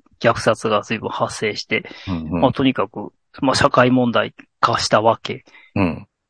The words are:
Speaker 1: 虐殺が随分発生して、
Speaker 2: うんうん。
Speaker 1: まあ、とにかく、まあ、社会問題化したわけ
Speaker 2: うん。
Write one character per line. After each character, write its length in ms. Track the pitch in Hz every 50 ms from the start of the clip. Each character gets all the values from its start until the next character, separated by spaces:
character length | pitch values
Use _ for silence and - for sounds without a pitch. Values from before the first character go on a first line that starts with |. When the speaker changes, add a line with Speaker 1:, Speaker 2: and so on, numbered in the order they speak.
| _ _ _ -
Speaker 1:
虐 200 | - 120 113 -
殺 300 | - 123 110 - - 110
が 140 | 107 101 -
随 160 | - 117 107
分 100 | 117 107
発 260 | - - 117 110 -
生 200 | - - 107 101
し 100 | - -
て、 240 | - 110 107 92 - - - -
Speaker 2:
う 40 | 98
ん 60 | 92
う 200 | 82 80 78 80
ん。 40 | 82
Speaker 1:
ま 60 | 139 127
あ、 20 |
と 120 | 120 - 139
に 120 | 131 123
か 120 | - 101
く、 240 | - - 107 104 - - _ _ _ - -
ま 120 | 139 135 127
あ、 20 |
社 160 | 110 101 143
会 180 | - - 123 127
問 220 | 127 127 123 120
題 240 | 110 110 104 - - - - _ _ _
化 180 | - - 117
し 100 | - -
た 140 | - - 110
わ 180 | 107 113 110 -
け 240 | - - 214 - - _ - - _ _ -
Speaker 2:
う 80 | -
ん。 260 | 95 85 - - 101 - _ _ _ _